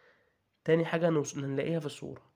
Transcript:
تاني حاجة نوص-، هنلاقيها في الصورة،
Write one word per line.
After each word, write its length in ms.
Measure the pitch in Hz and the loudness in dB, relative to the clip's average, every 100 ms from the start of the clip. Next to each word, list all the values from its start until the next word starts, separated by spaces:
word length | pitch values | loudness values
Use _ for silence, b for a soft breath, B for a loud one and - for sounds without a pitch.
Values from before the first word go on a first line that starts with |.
| b b b b b _ | b b b b b _
تاني 200 | - 165 | 2 4
حاجة 260 | 165 170 170 | 4 2 2
نوص-، 280 | 156 135 147 | 2 0 -4
هنلاقيها 420 | 139 135 - 165 | -4 -2 -2 -2
في 60 | 147 | -4
الصورة، 360 | - - 131 - | -8 -12 -14 -18